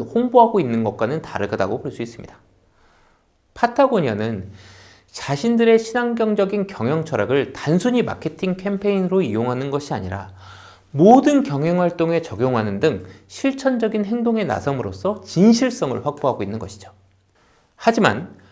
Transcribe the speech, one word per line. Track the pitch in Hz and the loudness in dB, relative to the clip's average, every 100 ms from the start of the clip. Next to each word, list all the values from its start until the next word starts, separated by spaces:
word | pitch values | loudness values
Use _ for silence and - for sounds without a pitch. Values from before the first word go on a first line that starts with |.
| 123 | -4
홍보하고 | 226 247 247 226 208 | -2 2 6 6 4
있는 | 127 113 | 0 -2
것과는 | 110 - 113 160 | -2 -2 -4 -4
다르다고 | - - 101 107 95 123 | -6 -6 -4 -2 -2 -4
볼 | 139 | -8
수 | - | -10
있습니다. | 117 - - - _ _ _ _ _ _ _ _ _ _ _ | -12 -14 -20 -20 _ _ _ _ _ _ _ _ _ _ _
파타고니아는 | - 233 240 269 220 139 104 113 104 92 - - - - - _ | -2 0 4 4 4 0 -2 -2 -4 -8 -16 -20 -20 -20 -20 _
자신들의 | - - 143 233 233 226 226 | -12 -6 -2 0 2 4 4
친환경적인 | 226 247 240 226 220 208 196 208 196 | 2 -4 -2 -2 0 0 0 -2 -4
경영 | - 113 160 - | -4 -2 -2 -2
철학을 | 113 104 139 120 | -2 0 0 0
단순히 | - 143 175 247 240 | -4 0 0 2 0
마케팅 | - - 160 - 185 185 | -2 -4 -8 -6 -6 -4
캠페인으로 | 196 196 202 196 180 190 | -4 -2 0 0 0 0
이용하는 | 185 107 123 123 139 | 0 0 -2 -2 -4
것이 | 139 143 | -4 -4
아니라 | 131 92 98 98 - - - - - _ | -6 -6 -8 -10 -18 -20 -20 -20 -20 _
모든 | 139 190 262 277 285 | 6 8 8 8 2
경영 | - 139 160 175 | 2 -2 0 0
활동에 | 175 175 165 170 | 0 0 0 0
적용하는 | 165 104 131 120 107 98 | -4 -2 0 0 -2 0
등 | - 95 - - _ | 0 -2 -8 -20 _
실천적인 | - 269 269 269 247 220 214 202 | -4 -4 -2 -2 0 -2 -2 -2
행동에 | 240 233 220 170 | -2 0 0 0
나섬으로써 | 101 143 135 104 92 185 208 | -2 -2 -4 -6 -6 -6 -6
진실성을 | - 160 214 233 254 233 147 110 147 | -4 4 6 6 2 -2 -4 -4 -4
확보하고 | 143 139 113 | -2 -2 -2
있는 | 98 110 | -4 -8
것이죠. | 90 - - - _ _ _ _ _ _ _ _ | -10 -14 -20 -20 _ _ _ _ _ _ _ _
하지만 | - 226 156 107 175 - - | 0 4 2 2 -6 -16 -20